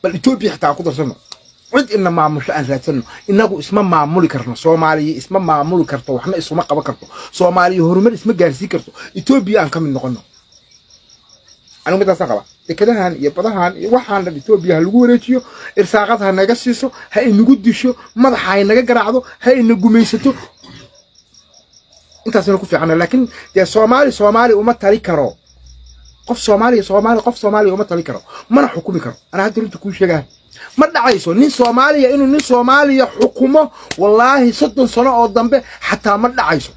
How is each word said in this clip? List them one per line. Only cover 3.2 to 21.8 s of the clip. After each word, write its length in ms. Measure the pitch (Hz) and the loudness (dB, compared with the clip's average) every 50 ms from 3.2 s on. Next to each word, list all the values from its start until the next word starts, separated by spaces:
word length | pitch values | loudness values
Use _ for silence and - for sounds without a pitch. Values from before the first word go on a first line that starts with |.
| - - | -6 -2
Inagu 320 | 202 202 226 226 196 156 | 0 0 0 0 -2 -6
isma 240 | 143 - 196 208 208 | -8 -4 -2 -2 0
maamuli 440 | 185 170 156 147 147 160 185 175 156 | 2 0 0 0 0 0 0 0 0
karno. 280 | - 135 113 123 117 | -2 -4 -8 -8 -10
Soomaaliya 600 | - - 160 165 165 160 156 156 156 151 151 156 127 | -4 0 0 0 2 2 0 0 0 -2 -4 -6 -8
isma 220 | - - 185 190 | -10 -6 -4 -4
maamuli 460 | 185 165 156 147 143 156 180 175 160 | -2 0 -2 -2 -2 -2 0 -2 -2
karto. 280 | - 147 131 - - 135 | -2 -4 -10 -6 -6 -6
Waxna 240 | 123 - 175 190 170 | -6 -6 -6 -8 -8
isuma 260 | 160 - 156 170 - | -8 -6 -6 -6 -4
qaban 200 | - 147 151 - | -2 -4 -4 -4
karto. 220 | 143 131 _ - - - - - - | -6 -10 _ -14 -20 -20 -20 -20 -18
Soomaaliya 520 | - - 180 180 175 185 180 180 185 185 165 | -4 -2 0 0 2 2 0 2 2 0 0
horumar 300 | 160 180 190 196 240 233 | 2 2 4 2 2 0
isma 200 | 170 - 208 220 | 0 -4 -4 0
gaarsiin 360 | 170 180 - 127 127 185 - | 2 0 0 0 -4 -8 -6
karto. 220 | - 160 - - - - - - _ | -6 -8 -8 -10 -20 -20 -20 -14 _
Ethiopia 460 | 196 - - 262 277 202 185 214 214 | -12 -2 0 0 2 2 0 0 0
aan 80 | 170 143 | 0 0
ka 100 | - 170 | -2 -4
mid 140 | 160 147 135 | -4 -4 -4
noqonno. 280 | 131 - 131 123 113 _ _ _ _ _ _ _ _ _ _ _ _ _ _ _ _ _ _ - _ _ _ _ _ _ _ - _ _ _ - - _ | -4 -4 -6 -8 -8 _ _ _ _ _ _ _ _ _ _ _ _ _ _ _ _ _ _ -20 _ _ _ _ _ _ _ -20 _ _ _ -20 -12 _
Anigu 140 | 151 180 190 | -4 -2 0
midaas 200 | 202 185 185 - | 0 0 0 -2
aan 60 | 185 127 | -2 -4
qabaa. 160 | 113 101 - _ _ _ _ - | -4 -6 -6 _ _ _ _ -10
Dekedahan 460 | 165 - - 220 240 214 190 180 170 - | -4 0 0 0 2 0 0 -4 -4 -2
iyo 100 | 135 143 | -4 -4
badahan 460 | 147 170 185 226 214 196 175 180 190 165 | -2 -2 -4 -4 -2 0 -2 -2 -2 -4
iyo 120 | 170 208 | -4 -2
waxaan 320 | 226 254 247 226 208 196 185 | -2 -2 -2 -2 -4 -4 -4
dhan 100 | 180 165 143 | -4 -8 -10
Ethiopia 380 | 135 - 220 196 160 180 175 | 0 0 0 0 2 0 0
ha 60 | 156 | 0
lagu 180 | 165 185 202 240 | 0 2 2 2
wareejiyo. 380 | 247 240 240 240 - - 254 254 - - - - - - - - | 4 4 4 2 2 -2 -2 -2 -2 -8 -20 -20 -20 -10 -2 -2
Irsaaqad 420 | 202 175 - 214 208 202 233 214 | -2 0 0 -2 0 0 -2 -2
ha 100 | 202 196 | 0 -2
naga 240 | 190 190 196 196 233 | 0 0 2 0 0
siiso. 360 | 240 - 254 233 - - 262 - - - - - | -2 0 -4 -4 -2 -4 -8 -8 -10 -20 -4 -4
Ha 80 | 208 | 0
inagu 340 | 240 254 214 202 226 233 277 | 2 2 4 4 6 4 4
disho. 400 | 214 190 233 220 - - 254 247 - - - _ | 4 4 0 0 2 0 -2 -2 -2 -10 -14 _
Madaxa 300 | 220 247 269 240 - - | 0 2 2 2 0 -2
ha 140 | 190 190 202 | -2 0 2
inaga 220 | 202 202 220 247 | 2 4 4 2
garaacdo. 380 | 254 233 240 233 208 208 240 254 247 - - _ - | 2 2 0 0 2 0 -2 -2 -4 -4 -20 _ 2
Ha 60 | 240 262 | 2 2
ina 200 | 269 240 226 233 | 4 4 2 2
gumaysato. 580 | 202 180 233 214 233 226 - - 220 - 277 247 - - - _ _ _ - - - - - _ _ _ _ _ _ _ _ _ _ _ _ _ _ _ _ _ _ | 2 2 4 4 4 4 2 0 0 0 -2 -2 -2 -10 -20 _ _ _ -20 -20 -20 -20 -20 _ _ _ _ _ _ _ _ _ _ _ _ _ _ _ _ _ _